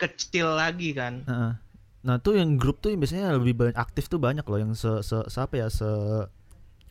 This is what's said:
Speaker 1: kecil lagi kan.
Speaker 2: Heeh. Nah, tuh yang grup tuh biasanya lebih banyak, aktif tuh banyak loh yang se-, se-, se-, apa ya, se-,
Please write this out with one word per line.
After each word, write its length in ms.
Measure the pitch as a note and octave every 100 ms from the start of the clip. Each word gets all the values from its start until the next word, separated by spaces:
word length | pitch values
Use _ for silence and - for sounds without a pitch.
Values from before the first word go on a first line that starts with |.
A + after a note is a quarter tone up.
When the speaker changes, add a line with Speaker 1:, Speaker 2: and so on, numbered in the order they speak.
Speaker 1:
kecil 420 | F3+ - - F3+ E3
lagi 360 | D#3 D#3+ F3 E3+
kan. 200 | C#3 B2 B2 B2+
Speaker 2:
Heeh. 260 | A#2+ A#2 A#2 - - - - B2+
Nah, 100 | B2
tuh 160 | G3+ G#3
yang 160 | E3
grup 240 | C#3+ B2 C#3+
tuh 160 | G#3
biasanya 400 | G3+ C#3 E3+ G3
lebih 200 | C#3 B2 A#2+
banyak, 160 | A#2+
aktif 320 | A#2 A2+ - -
tuh 160 | F3
banyak 240 | B2 D3 C#3+
loh 120 | G#2
yang 100 | G#2+ A2
se-, 240 | A#2 A2
se-, 240 | - A2+ -
se-, 160 | -
apa 120 | C3+ C#3
ya, 80 | A2
se-, 600 | - G#2+ G#2+ G#2 G#2+ G2+ - - - - - -